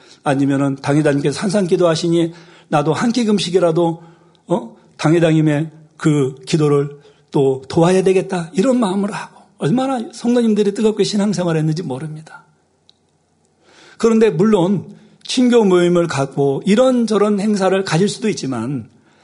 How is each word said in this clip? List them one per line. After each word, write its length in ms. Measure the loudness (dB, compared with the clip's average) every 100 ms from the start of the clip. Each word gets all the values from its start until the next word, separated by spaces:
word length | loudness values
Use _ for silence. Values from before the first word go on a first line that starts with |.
| -20 -8
아니면은 520 | -2 0 0 0 -2 -4
당회장님께서 640 | -2 0 2 0 -2 -4
산상 280 | -2 -2 0
기도하시니 680 | 2 2 0 0 0 0 -6 -20 -20 -4
나도 240 | -2 0
한 180 | 0 0
끼 140 | 0 0
금식이라도, 800 | 0 0 0 2 2 0 -2 -12 -20 _ _ -6
어? 280 | -6 -6 -20 _ -4
당회장님의 720 | 0 2 4 2 2 0 -4 -10 -20 -4
그 380 | 0 0 0 -4 -4
기도를 540 | 0 2 0 -2 -8 -20 _ _
또 300 | 0 0 0 -4
도와야 340 | 0 2 4
되겠다 460 | 2 0 -2 -8 -6
이런 260 | -2 0 2
마음으로 340 | 0 -2 -4
하고 240 | -6 -14 -20 _ -6
얼마나 420 | -2 0 -2 -4 -8
성도님들이 600 | -6 0 0 2 2 0
뜨겁게 300 | 0 -2 0
신앙생활을 560 | 0 0 -2 -2 0 0
했는지 240 | 0 -2
모릅니다. 600 | -6 -8 -10 -14 -18 -20 _ _ _ _ _ _ _ _ _ _ _ _ _ -20 -20 -2
그런데 320 | 0 4 2
물론 680 | 2 2 2 2 -2 -4 -20 -20 _
친교 400 | -8 0 4 4
모임을 440 | 4 4 4 2 0
갖고 540 | -2 -4 -2 -2 -2 0
이런저런 720 | 2 4 2 0 0 0 0
행사를 440 | -2 0 0 0
가질 240 | 0 0 0
수도 220 | -2 -4
있지만 600 | -4 -6 -6 -6 -8 -10 _ _ _